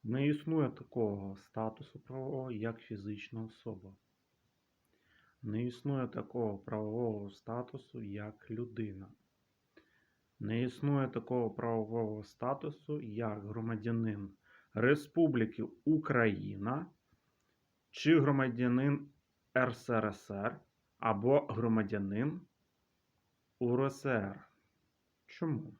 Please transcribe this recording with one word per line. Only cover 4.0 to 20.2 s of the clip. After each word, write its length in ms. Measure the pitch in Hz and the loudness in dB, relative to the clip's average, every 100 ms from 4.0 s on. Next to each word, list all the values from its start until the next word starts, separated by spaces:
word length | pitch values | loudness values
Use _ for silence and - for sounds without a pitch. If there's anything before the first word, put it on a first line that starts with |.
| _ _ _ _ _ _ _ _ _ _ _ _ _ _ | _ _ _ _ _ _ _ _ _ _ _ _ _ _
Не 220 | 113 110 | -4 -2
існує 440 | 123 120 143 135 123 | -4 -4 -2 -2 -2
такого 500 | - - 123 110 98 | -6 -6 -2 -2 -2
правового 720 | - 107 107 113 120 104 101 | -6 -4 -2 -2 -2 -2 -8
статусу, 720 | 98 - 117 123 131 - 123 | -12 -8 -6 -6 -12 -14 -12
як 480 | 107 101 107 - - | -8 -8 -8 -12 -10
людина. 580 | 113 120 110 107 95 95 - _ _ _ _ _ - _ _ _ _ _ _ | -8 -6 -6 -6 -8 -16 -20 _ _ _ _ _ -20 _ _ _ _ _ _
Не 220 | 104 113 | -4 0
існує 460 | 123 - 143 139 131 | -2 -2 0 2 0
такого 420 | 123 117 123 113 | -2 -2 0 0
правового 720 | 110 117 113 107 117 107 107 | -2 -2 0 0 -2 -2 -4
статусу, 760 | 104 - 127 135 156 147 - 151 | -10 -6 -4 -4 -6 -10 -8 -8
як 440 | 120 104 113 104 | -6 -4 -4 -4
громадянин 840 | 98 113 113 110 113 117 113 101 98 - _ - _ | -6 -6 -4 -2 0 2 0 -2 -8 -14 _ -20 _
Республіки 920 | 107 123 147 - - 160 127 110 - 110 - | 2 4 4 2 4 4 6 2 0 -8 -2
Україна 1040 | - 156 - 127 113 101 101 98 104 139 180 _ _ _ _ _ _ _ _ _ _ | 2 2 4 4 6 4 -4 -6 -4 -4 -6 _ _ _ _ _ _ _ _ _ _
чи 300 | - 151 165 | 0 6 6
громадянин 880 | 139 139 131 117 123 123 139 143 - _ _ _ _ 127 | 6 4 2 2 2 4 4 0 -4 _ _ _ _ 2
Р 200 | 123 113 | 2 0
С 160 | - | 0
Р 220 | 117 107 | 2 2
С 160 | 101 | -4